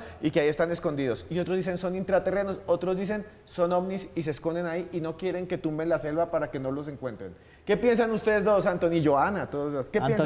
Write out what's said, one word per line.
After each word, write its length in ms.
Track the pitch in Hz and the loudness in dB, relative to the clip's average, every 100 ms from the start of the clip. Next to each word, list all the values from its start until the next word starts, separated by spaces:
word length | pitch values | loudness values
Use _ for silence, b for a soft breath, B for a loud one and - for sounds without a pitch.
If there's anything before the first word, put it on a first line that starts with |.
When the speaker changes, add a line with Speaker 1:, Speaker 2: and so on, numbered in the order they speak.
| B B | B B
Speaker 1:
y 120 | 151 | 0
que 80 | 160 | 4
ahí 80 | 147 | 4
están 240 | 151 170 | 2 0
escondidos". 560 | 170 170 143 131 - - | 0 -2 0 0 -2 -4
Y 80 | 170 | -4
otros 180 | 170 185 | -2 -2
dicen, 220 | 185 175 | -2 -4
"Son 180 | 185 185 | -4 -4
intraterrenos", 640 | 190 190 185 185 202 190 - | 0 2 2 -2 -2 -4 -2
otros 320 | 170 180 185 | 0 0 -2
dicen, 260 | 196 214 196 B - | -2 -4 -6 B -10
"Son 260 | - 175 | -2 2
ovnis 380 | 180 185 190 - - | 2 0 -4 -6 -6
y 80 | |
se 80 | 156 | -4
esconden 340 | - 170 170 175 | -4 -2 -2 -2
ahí 240 | 165 180 | -4 -4
y 80 | 180 | -4
no 160 | 147 160 | -6 -4
quieren 300 | 185 175 180 | -4 -4 -4
que 140 | 170 | -4
tumben 300 | 160 151 165 | -2 -2 0
la 100 | 156 | 0
selva 320 | 151 156 170 | 0 -2 0
para 180 | 165 147 | 0 -2
que 100 | 143 | -4
no 120 | 135 | -4
los 160 | 139 151 | -6 -8
encuentren". 480 | 139 127 101 95 85 b b - | -8 -8 -8 -12 -14 b b 0
¿Qué 100 | 208 | 2
piensan 320 | 240 233 226 | 4 4 4
ustedes 320 | 220 220 214 | 2 2 4
dos, 220 | 196 202 190 | 4 4 4
Anthony 280 | 180 175 | 2 2
y 120 | 170 151 | 4 4
Joana? 420 | 139 170 190 131 | 4 4 0 -4
Todos 240 | 143 147 | -4 -2
los, 160 | 143 123 | -4 -2
¿qué 80 | 208 | 0
Speaker 2:
Anthony, 160 | 135 - | 2 4